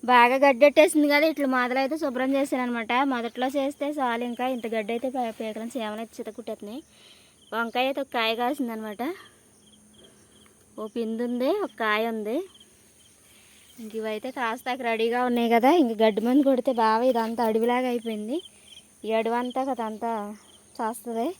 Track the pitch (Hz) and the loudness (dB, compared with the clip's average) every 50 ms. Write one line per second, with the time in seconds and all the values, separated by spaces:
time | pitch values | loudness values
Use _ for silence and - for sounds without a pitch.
0 | - 233 254 247 240 240 254 269 262 285 269 226 269 294 269 - 302 311 - 311 | 2 6 6 8 8 6 6 6 6 6 6 8 6 6 8 8 6 6 6 2
1 | 294 294 285 285 302 320 311 294 285 269 262 254 247 247 254 262 269 262 294 320 | 2 4 4 4 4 2 2 0 0 0 2 2 0 0 0 0 0 0 -2 -2
2 | 320 285 240 254 262 262 269 277 269 277 - 262 254 247 240 233 226 214 240 247 | -4 -4 -2 -2 0 0 2 0 0 0 0 -2 -2 -2 -2 -4 -2 0 0 2
3 | 277 277 262 240 226 233 226 - 247 269 262 285 269 269 285 _ 285 277 302 294 | 2 2 0 -2 -4 -6 -4 -4 -4 -2 -2 -2 -2 -2 -4 _ -6 -6 -4 -2
4 | 269 247 233 233 240 240 240 220 247 254 262 247 220 233 214 226 214 202 233 233 | -2 -2 -2 -2 -4 -6 -6 -4 -4 -4 -4 -4 -6 -6 -4 -4 -4 -4 -4 -4
5 | 233 262 247 269 247 226 220 - 233 220 214 226 220 233 - 262 220 214 214 214 | -4 -4 -4 -4 -6 -6 -6 -8 -10 -10 -8 -8 -10 -8 -8 -8 -8 -6 -8 -8
6 | 233 226 - - 233 220 214 - 226 - 220 202 - 202 220 277 330 _ _ _ | -10 -12 -12 -12 -12 -12 -12 -14 -12 -12 -12 -12 -12 -14 -14 -14 -16 _ _ _
7 | - - - _ _ _ _ _ _ _ - 220 233 233 - 247 254 262 277 285 | -20 -20 -20 _ _ _ _ _ _ _ -6 -6 -6 -4 -2 -2 0 0 -2 -4
8 | 277 _ - 247 226 220 226 220 240 240 294 285 277 233 226 220 220 214 208 190 | -6 _ -4 -2 0 0 0 0 -2 -2 -2 -2 -4 -6 -6 -8 -8 -10 -8 -6
9 | 240 285 370 - - - _ _ _ _ _ _ _ _ _ _ _ _ _ _ | -6 -6 -6 -8 -12 -20 _ _ _ _ _ _ _ _ _ _ _ _ _ _
10 | - - _ _ - _ _ _ _ _ _ _ _ _ _ - 214 220 _ 233 | -20 -20 _ _ -20 _ _ _ _ _ _ _ _ _ _ -12 -12 -10 _ -6
11 | 233 220 226 226 240 247 240 240 247 269 359 415 392 277 - - 233 220 208 214 | -4 -4 -4 -4 -4 -4 -2 -2 0 0 0 0 -2 -6 -6 -4 -2 -2 0 0
12 | 226 233 226 220 214 208 226 302 381 381 _ _ - _ _ _ _ _ _ _ | -2 -2 -4 -4 -6 -4 -4 -4 -6 -8 _ _ -20 _ _ _ _ _ _ _
13 | _ _ _ _ _ _ _ - _ _ _ _ _ _ - - 233 220 208 226 | _ _ _ _ _ _ _ -20 _ _ _ _ _ _ -20 -16 -16 -10 -8 -6
14 | 214 220 214 214 - 254 262 294 254 226 220 254 - 262 247 247 262 233 226 220 | -6 -6 -6 -6 -8 -10 -6 -4 -4 -4 -4 -4 -6 -6 -6 -4 -2 -2 -2 0
15 | 226 233 233 247 247 247 240 240 233 233 233 233 220 262 320 359 302 233 226 208 | 0 0 0 0 0 0 2 2 2 4 2 4 6 6 6 6 6 4 4 4
16 | 220 220 214 202 214 233 254 285 285 269 269 247 247 - 262 226 226 220 220 220 | 4 4 4 2 0 4 4 4 6 6 4 2 2 0 0 2 2 2 4 4
17 | 240 262 247 233 226 220 233 220 240 220 214 220 226 240 240 247 254 254 240 240 | 2 2 2 2 0 -2 -2 -2 0 2 2 2 2 2 2 0 0 0 -2 -4
18 | 220 233 220 208 214 214 254 339 - - - - _ - - - - _ _ _ | -4 -6 -6 -6 -6 -6 -6 -6 -6 -10 -20 -20 _ -20 -20 -20 -20 _ _ _
19 | - 208 220 220 226 226 233 240 247 247 247 269 262 269 262 240 233 220 220 208 | -6 -2 -2 0 0 0 -2 -2 -4 -4 -4 -4 -4 -4 -4 -4 -4 -8 -6 -6
20 | 233 233 226 220 202 208 214 208 _ _ - - _ _ _ - 240 220 240 - | -6 -4 -4 -4 -6 -8 -10 -14 _ _ -20 -20 _ _ _ -6 -6 -6 -6 -8
21 | - 247 233 226 233 302 370 - | -10 -8 -6 -4 -4 -4 -6 -8